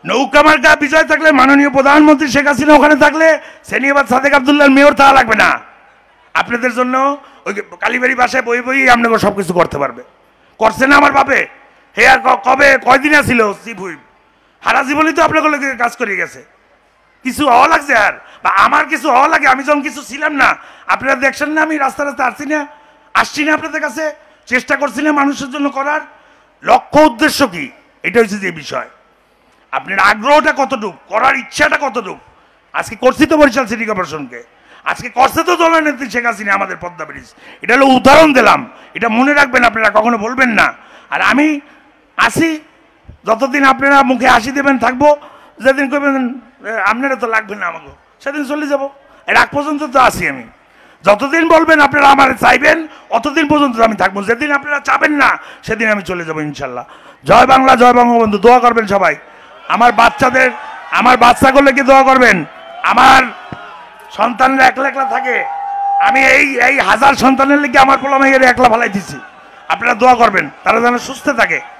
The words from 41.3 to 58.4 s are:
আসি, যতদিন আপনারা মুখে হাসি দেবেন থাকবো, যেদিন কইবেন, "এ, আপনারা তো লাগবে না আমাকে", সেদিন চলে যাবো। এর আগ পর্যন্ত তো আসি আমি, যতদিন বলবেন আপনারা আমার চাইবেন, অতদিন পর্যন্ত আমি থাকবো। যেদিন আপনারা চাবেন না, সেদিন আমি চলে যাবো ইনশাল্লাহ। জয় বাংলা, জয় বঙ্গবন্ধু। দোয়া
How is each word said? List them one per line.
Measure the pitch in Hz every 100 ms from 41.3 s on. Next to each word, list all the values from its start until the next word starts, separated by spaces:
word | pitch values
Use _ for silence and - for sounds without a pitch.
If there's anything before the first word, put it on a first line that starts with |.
| 240 302 294 - _ _ _ _ -
আসি, | 226 - 330 311 _ _ _ _ - - -
যতদিন | 220 269 277
আপনারা | 269 254 277 277
মুখে | 262 254 254
হাসি | 247 220
দেবেন | 277 277 262
থাকবো, | 226 254 294 294 - - - _
যেদিন | 240 269 277
কইবেন, | 285 285 269 247 254 - _ 202
"এ, | 220
আপনারা | 196 226 277 262
তো | 233
লাগবে | 220 208
না | 208 180
আমাকে", | 165 143 - _ _
সেদিন | 277 294
চলে | 269 294 302
যাবো। | 285 277 - _ _ -
এর | 220
আগ | 240
পর্যন্ত | 277 294 294
তো | 294 262
আসি | 247 190 165
আমি, | 135 113 _ _ _ _ _
যতদিন | - 202 269 330 330
বলবেন | 320 330 311
আপনারা | 285 294 277
আমার | 277 262 247
চাইবেন, | 247 247 294 320 311 - _
অতদিন | 226 285 285 294
পর্যন্ত | 302 285 226
আমি | 226
থাকবো। | 208 190 196
যেদিন | 202 233 294
আপনারা | 285 285 285
চাবেন | 277 269 311
না, | 294 247 170 - -
সেদিন | - 214 220
আমি | 208
চলে | 175 180
যাবো | 165 156
ইনশাল্লাহ। | 151 139 139 123 120 - - -
জয় | - 208 254
বাংলা, | 262 262 262
জয় | 247
বঙ্গবন্ধু। | 240 240 233 220
দোয়া | 202